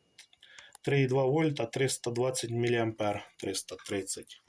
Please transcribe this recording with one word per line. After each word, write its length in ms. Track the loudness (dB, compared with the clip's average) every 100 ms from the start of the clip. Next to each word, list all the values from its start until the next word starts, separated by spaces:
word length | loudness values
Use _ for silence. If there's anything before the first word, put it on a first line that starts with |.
| _ -20 -20 _ -20 -20 -20 -6
Три 180 | 2 4
і 60 | 4
два 180 | 4
вольта, 420 | 4 4 2 0 -2
триста 440 | 0 0 0 -4
двадцять 400 | -2 0 -2 -2
міліампер, 800 | 0 2 2 0 0 -2 -2 -8 -8
триста 400 | -6 -6 -6 -12
тридцять. 680 | -6 -4 -4 -8 -10 -20